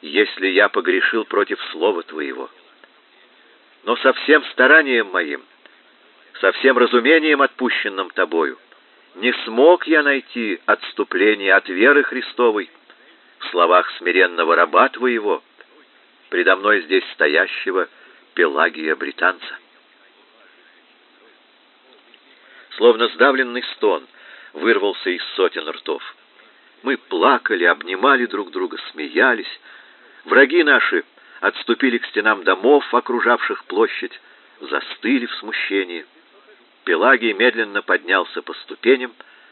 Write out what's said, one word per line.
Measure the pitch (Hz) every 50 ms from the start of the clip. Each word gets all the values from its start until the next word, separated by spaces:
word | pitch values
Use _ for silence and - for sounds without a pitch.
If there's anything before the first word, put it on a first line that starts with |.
если | 80 76 76 101 104 - - 95 95
я | 95 90 98 104 101
погрешил | - 104 85 90 92 92 - - - 113 104
против | - - 101 98 - 101 - - -
слова | - 80 85 107 95 85 -
твоего. | - 78 78 73 67 64 67 64 62 _ _ _ _ _ _ _ - _ _ _ _ _ _ _ _ _ _ _ _ _ _ _ _ _ _ -
Но | - 123
со | - - 131 123
всем | - - 139 156 147 131
старанием | - - 123 127 135 151 160 147 135 123 117 107 95
моим, | 92 90 85 73 69 65 - _ _ _ _ _ _ _ _ _ _ _ _ _ _ _ _ _ - -
со | - 95
всем | - - 131 135 127 123
разумением, | 120 110 123 120 117 139 165 160 156 156 147 139
отпущенным | 135 - - - 127 113 101 - - 104 95 95 92 85
тобою, | - 95 92 - 82 82 78 67 64 - _ _ _ _ _ _ _ _ _ _ -
не | 87 110 123 117 - -
смог | 117 113 120 143 165 180 170 -
я | 156 160 151
найти | 143 143 139 131 - - - 120 113 104 90 - _
отступления | - - - - - - 107 101 - - 90 101 107 110 101 98 95 95
от | 95 - 98
веры | 90 92 113 139 143 143 127
Христовой | - 127 127 117 - - - 120 117 107 104 90 - _ _ _ _ _ _ _ _ _ _ _ _ _ -
в | - -
словах | - 87 85 85 90 90 87 - - -
смиренного | 87 87 87 92 90 87 87 85 82 80 85
раба | 85 87 78 - - 131 131
твоего, | - 117 123 127 120 110 104 101 85 76 - _ _ - - _ _ _ _ _ _ _ _ _ _ _ _ -
предо | - 90 87 95 95
мной | 95 101 107 107 95
здесь | 80 78 95 92 - -
стоящего | - - 80 76 73 82 95 - - - - 95 92 92 82 - _ - - - _ _ _ _ -
Пелагия | 85 85 76 69 73 80 87 76 78 78 80 76
Британца». | 67 76 71 - - 85 90 90 - - - - - _ _ _ _ _ _ _ _ _ _ _ _ _ _ _ _ _ _ _ _ _ _ _ _ _ _ _ _ _ _ _ _ _ _ _ _ _ _ _ _ _ _ _ _ _ _ 127 _ _ _ _ _ _ _ _ _ _ _ - - - - -
Словно | - 110 120 113 110 117 110
сдавленный | - - 123 139 135 131 131 120 120 123 127 - -
стон | - 110 104 87 73 65 - _ - - - - - - -
вырвался | - 73 87 113 110 98 98 101 92 - - 95
из | 90 87 - - -
сотен | - 92 80 - 85 78 80
ртов. | 76 - - - 73 69 - - - _ _ _ _ _ _ _ _ _ _ _ _ _
Мы | - 131 139
плакали, | - _ - 98 82 95 135 131 113 - - 107 87 85
обнимали | 87 85 - - 90 95 92 117 143 135 123 120
друг | - - 104 98 85
друга, | 92 92 92 80 80 - - -
смеялись. | - 78 76 67 67 90 123 131 120 107 87 - - - - - - - - - _ _ _ _ _ - -
Враги | - - 127 143 127 160 170
наши | 156 147 135 117 - - 95 82 - _ _ _ _ - - -
отступили | 95 101 - - - - 117 - 135 127 117 117
к | -
стенам | - - 104 101 110 107 98 -
домов, | 95 95 92 104 131 147 139 - - 120
окружавших | 120 - - 120 117 - - - - - - 98 - -
площадь, | - 90 104 113 - - - 95 - - - _ - _ _ _ _ _ -
застыли | 78 65 73 69 - - - - 104 113 139 127 120
в | - -
смущении. | - 104 110 107 - - - 98 98 92 87 87 82 73 - _ _ _ _ _ _ _ _ - _ _ _ _ _ -
Пелагий | 90 85 80 104 131 135 113 117 113 101
медленно | 95 117 123 113 117 110 101 101 101
поднялся | - - 92 - 82 87 98 92 85 - - -
по | - - -
ступеням, | - - - - - - 117 135 127 127 120 113 - - _ _ _ _ _